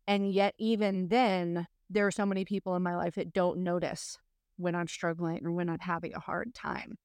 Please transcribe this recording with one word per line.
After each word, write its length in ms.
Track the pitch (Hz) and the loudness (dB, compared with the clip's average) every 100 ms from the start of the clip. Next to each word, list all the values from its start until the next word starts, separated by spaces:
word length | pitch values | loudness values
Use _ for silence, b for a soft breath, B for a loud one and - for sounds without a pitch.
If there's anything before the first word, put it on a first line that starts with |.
| - | 0
And 240 | 202 196 | 2 4
yet 220 | 190 202 - | 4 4 2
even 500 | 220 220 208 190 185 | 0 2 2 2 2
then, 580 | 233 247 185 175 170 170 _ - | 4 4 4 0 -2 -4 _ -4
there 180 | 190 202 | 2 2
are 60 | |
so 140 | 185 202 | 2 0
many 180 | 190 | 0
people 300 | 190 202 190 | 0 -2 0
in 80 | 180 | 0
my 140 | 180 175 | 0 0
life 180 | 175 | -2
that 180 | 180 170 | -2 -4
don't 260 | 190 180 170 | 2 2 2
notice 600 | 180 175 165 - - - _ _ _ - | 0 0 -2 -4 -10 -14 _ _ _ -6
when 180 | 180 | -2
I'm 140 | 175 170 | -2 -2
struggling 560 | - 175 165 170 165 | -2 -2 0 -2 -2
or 80 | 170 | -2
when 160 | 170 175 | -2 -2
I'm 100 | 165 | -2
having 360 | 180 170 170 | -2 -4 -4
a 60 | 165 | -8
hard 340 | - 170 - | -6 -4 -4
time. 440 | - - - - - | -8 -6 -6 -8 -16